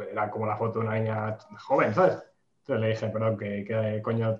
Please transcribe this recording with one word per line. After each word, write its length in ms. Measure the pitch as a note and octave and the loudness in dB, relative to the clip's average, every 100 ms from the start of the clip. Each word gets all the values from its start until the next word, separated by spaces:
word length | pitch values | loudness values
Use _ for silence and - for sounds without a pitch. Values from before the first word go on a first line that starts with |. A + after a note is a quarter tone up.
| G2 | -6
era 160 | G#2 - | -2 -2
como 140 | A2+ A2 | -2 -2
la 100 | - | 0
foto 240 | - A2+ | -2 0
de 60 | A2 | 0
una 100 | A2 | 0
niña 400 | A2 A2 G#2+ G#2+ - - | 0 -2 -4 -6 -10 -16
joven, 340 | - - A2+ | 0 2 4
¿sabes? 300 | G#2+ F#3 - - _ _ _ | 6 4 4 -6 _ _ _
Entonces 200 | - A#2 | -4 0
le 60 | A2 | 2
dije, 180 | A2 G#2+ | 0 -2
"Perdón, 280 | G#2+ A2 G#2 | 0 0 0
¿qué, 280 | G2+ G2+ G2 | -2 -4 -2
qué 340 | A2 A2 G#2+ | -2 0 -2
coño?". 380 | A2+ A#2 A2+ A2 | -2 0 0 -2